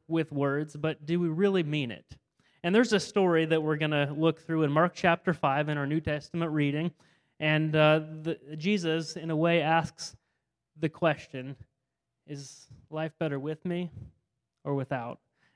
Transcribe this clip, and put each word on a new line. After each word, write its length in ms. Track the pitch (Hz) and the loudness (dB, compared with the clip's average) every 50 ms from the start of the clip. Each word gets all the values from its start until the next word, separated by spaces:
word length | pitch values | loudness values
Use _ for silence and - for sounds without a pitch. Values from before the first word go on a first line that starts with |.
| _ _ | _ _
with 240 | 160 165 156 156 147 | -2 -2 -2 -2 -2
words, 420 | 143 139 139 139 143 156 156 - | -2 0 0 0 0 -4 -6 -8
but 300 | 151 147 156 151 - 147 | -4 -4 -4 -4 -4 -4
do 160 | 143 165 175 | -2 -2 0
we 80 | 175 170 | 0 0
really 340 | 156 160 196 202 190 190 170 | 0 2 2 2 2 2 0
mean 280 | 147 151 151 139 120 | 0 -2 -2 -2 -4
it? 260 | 104 69 - _ - - _ _ _ _ _ _ _ _ - | -6 -10 -14 _ -20 -20 _ _ _ _ _ _ _ _ -2
And 120 | 170 185 | 2 4
there's 200 | 220 247 - 220 | 4 4 4 2
a 40 | 196 | 0
story 460 | - - - 208 190 180 170 160 160 | 0 0 0 2 2 4 4 4 4
that 180 | 160 160 160 156 | 4 2 2 2
we're 140 | 151 156 | 0 0
gonna 340 | 147 156 151 151 147 143 139 147 | 0 0 0 2 0 0 0 0
look 240 | 147 160 165 156 - | 2 2 2 2 0
through 220 | - - 165 160 160 | -4 -4 0 0 0
in 100 | 143 143 | 2 4
Mark 200 | 156 170 175 - | 4 2 2 0
chapter 400 | - - 180 170 170 - - 165 | 0 2 2 2 2 2 -2 -2
five 340 | - - 143 135 147 151 151 | 0 0 0 2 2 0 -2
in 80 | 151 | -2
our 100 | 147 139 | -2 -2
New 140 | 139 151 160 | -2 -2 -2
Testament 500 | 151 - 147 151 - - - 170 165 165 151 | -2 -4 -6 -6 -6 -8 -6 -4 -4 -2 0
reading, 380 | 151 147 143 143 151 160 175 - _ _ _ _ _ _ _ _ _ | 0 0 0 0 0 -2 -4 -6 _ _ _ _ _ _ _ _ _
and, 380 | 151 156 156 151 156 156 151 | 0 2 2 2 2 2 4
uh, 240 | 156 151 151 156 160 156 156 156 156 156 | 4 6 6 6 4 2 -4 -12 -10 -6
the, 160 | 165 165 - - 139 156 | -6 -8 -8 -10 -14 -14
Jesus, 600 | 156 151 185 214 202 170 165 160 160 160 151 - | -6 -2 0 0 0 0 0 -2 -2 -4 -6 -10
in 140 | 160 151 165 | -10 -6 -4
a 60 | 160 | -2
way, 240 | 151 160 170 170 170 | 0 2 4 4 2
asks 560 | 147 151 160 165 160 - - - - - - - _ _ _ _ _ _ _ _ _ _ _ 156 | 4 4 2 2 2 0 -8 -12 -14 -16 -16 -18 _ _ _ _ _ _ _ _ _ _ _ -6
the 80 | 156 156 | -6 -6
question, 680 | - - - 165 147 - - - - 131 127 135 143 - - _ _ _ _ _ _ _ _ _ _ _ _ | -4 0 0 0 0 0 -6 -12 -12 -12 -10 -10 -12 -14 -18 _ _ _ _ _ _ _ _ _ _ _ _
"Is 420 | - 151 139 139 135 - - - _ - - - _ | -14 -14 -14 -12 -16 -18 -20 -20 _ -20 -20 -20 _
life 240 | 151 156 160 156 - _ | -10 -8 -8 -8 -6 _
better 180 | 165 156 143 139 | -4 -4 -4 -4
with 240 | 135 147 156 151 _ | -4 -6 -8 -6 _
me 240 | 185 175 175 180 170 - - - - - _ _ _ _ _ _ _ _ _ _ | -6 -4 -4 -6 -8 -10 -14 -16 -18 -20 _ _ _ _ _ _ _ _ _ _
or 100 | 147 143 | -4 -4
without?" 460 | 139 135 - 143 127 117 120 - - _ _ _ _ _ _ _ | -4 -4 -4 -6 -6 -6 -8 -12 -14 _ _ _ _ _ _ _